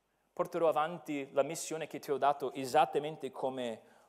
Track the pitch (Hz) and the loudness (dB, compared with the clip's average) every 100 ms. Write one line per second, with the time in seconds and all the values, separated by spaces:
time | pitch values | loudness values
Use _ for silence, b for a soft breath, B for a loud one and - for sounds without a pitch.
0 | _ _ _ - 175 175 165 147 156 175 | _ _ _ -4 -4 2 4 4 0 -2
1 | - 147 135 143 139 160 - 156 147 147 | -6 -6 0 0 0 -2 -6 -6 -6 -8
2 | - 135 139 143 127 143 135 151 170 151 | -4 2 2 2 -2 -4 2 4 4 2
3 | 147 151 127 - 135 131 123 110 b b | -2 -6 -8 -4 -4 -2 -4 -6 b b